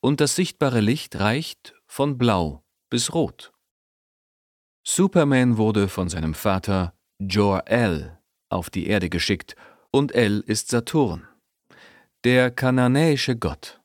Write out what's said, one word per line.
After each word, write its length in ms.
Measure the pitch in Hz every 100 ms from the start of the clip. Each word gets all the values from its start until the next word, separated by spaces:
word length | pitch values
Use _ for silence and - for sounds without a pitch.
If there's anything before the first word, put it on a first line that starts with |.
und 200 | - 143
das 160 | 147 -
sichtbare 440 | 185 - 143 120
Licht 380 | 107 143 - -
reicht 560 | 98 127 165 - - _ _
von 320 | - 143 131
Blau 460 | 120 98 80 71 _ _ _
bis 220 | - -
Rot. 380 | 170 143 - - _ _ _ _ _ _ _ _ _ _ _ _ _ -
Superman 680 | - 190 180 147 135 127 113
wurde 320 | 107 104 101
von 200 | - 92
seinem 260 | 90 80
Vater 600 | 80 107 95 - 98 87 - _ _
Jor-El 960 | 98 95 101 95 - 117 113 80 76 80 _ _ _
auf 220 | 92 87
die 160 | 95 82
Erde 240 | 101 90
geschickt, 460 | 85 - 98 - - - _ _
und 220 | 135 143
El 280 | - 113 104
ist 280 | - 107 -
Saturn, 580 | 120 117 160 127 82 - _ _ _ _ - - - _ _
der 260 | 123 127 127
kananäische 880 | 123 131 127 127 135 165 143 - 120
Gott. 440 | 92 78 - -